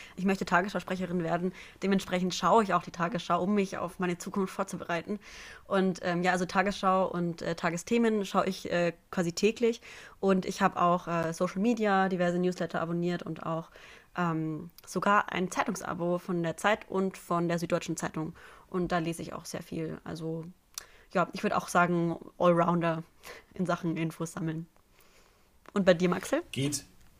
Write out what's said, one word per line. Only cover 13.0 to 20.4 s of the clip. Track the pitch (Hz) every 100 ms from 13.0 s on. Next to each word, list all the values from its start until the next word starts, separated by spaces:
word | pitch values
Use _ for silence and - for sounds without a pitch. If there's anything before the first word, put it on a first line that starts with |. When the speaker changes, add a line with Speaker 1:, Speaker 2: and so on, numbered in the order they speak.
| 175 175
Speaker 1:
und | - 160 -
auch, | 160 165 - - - - -
ähm, | 175 160 156 151 170 - -
sogar | 180 202 208 -
ein | - 185
Zeitungsabo | - - 185 - 180 175 175
von | - 175
der | 165 156
Zeit | 202 220 -
und | 190 190 -
von | - 175 170
der | 170
Süddeutschen | 170 170 - 160
Zeitung. | - - 156 - - - -
Und | 185 175
da | 180
lese | 165 165
ich | 160
auch | - 165
sehr | 180
viel. | 175 170 160 160
Also | - 160 160 160